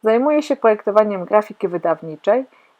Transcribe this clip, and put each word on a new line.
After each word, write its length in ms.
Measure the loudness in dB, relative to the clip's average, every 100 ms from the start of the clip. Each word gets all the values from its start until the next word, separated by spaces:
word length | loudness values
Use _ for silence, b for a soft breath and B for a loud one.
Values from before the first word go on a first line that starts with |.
Zajmuje 400 | 2 2 2 0
się 120 | -2 0
projektowaniem 680 | 2 2 0 0 0 -4 0
grafiki 420 | 0 0 -8 -6
wydawniczej, 760 | -4 -4 -4 -6 -8 -2 -2 -2 b b